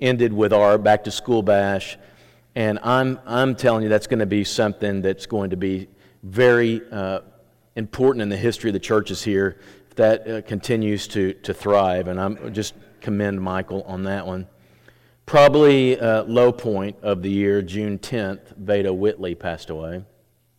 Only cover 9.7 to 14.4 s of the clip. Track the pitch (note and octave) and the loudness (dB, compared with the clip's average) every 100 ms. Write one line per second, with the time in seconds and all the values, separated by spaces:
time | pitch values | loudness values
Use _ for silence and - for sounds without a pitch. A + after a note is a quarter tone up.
9.7 | - _ - A2 A2 A2 A2 - G#2 - | -20 _ 2 2 2 -2 -10 -8 -8 -2
10.7 | A#2 G#2+ G#2 - G#2+ F#2+ F#2 - G2 G2+ | -2 0 -2 -4 -2 -2 -4 -8 -6 2
11.7 | G2+ F#2+ F#2 F2+ F#2 F#2+ G#2 A#2+ G#2 G#2 | 2 4 0 -4 -4 -4 -6 -10 -8 -8
12.7 | - - _ - G2+ G2+ G2 F#2 F#2 F#2 | -10 -20 _ -6 -2 -2 -4 -4 -6 -6
13.7 | F#2+ - F#2 F#2+ G2 F#2 F#2 | -8 -10 -8 -6 -6 -8 -10